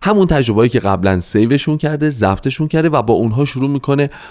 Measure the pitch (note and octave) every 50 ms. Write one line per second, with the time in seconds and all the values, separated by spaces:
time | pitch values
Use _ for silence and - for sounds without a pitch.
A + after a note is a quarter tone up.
0 | - G3 G#3+ G3+ F#3+ E3+ E3 C#3 B2+ A2+ G#2 G#2 A#2+ B2 - A#2+ - G2 G2 F2+
1 | F#2 F#2+ F#2+ F#2 F2 - - G#2 G#2+ A#2 C#3 C#3 - D#3 D3+ D#3 - D3 D3+ C#3+
2 | D3 D3+ C#3+ A2+ G#2+ F#2+ G2 - - C3+ C3+ - D#3 D#3 - D#3+ D#3+ E3 D3+ C3+
3 | A2 A2+ A2+ F2+ A2+ A2+ A2 B2 C#3+ C3+ - B2+ C3+ C#3 C#3+ C3+ - - C#3+ C#3+
4 | C#3+ C#3 - - - -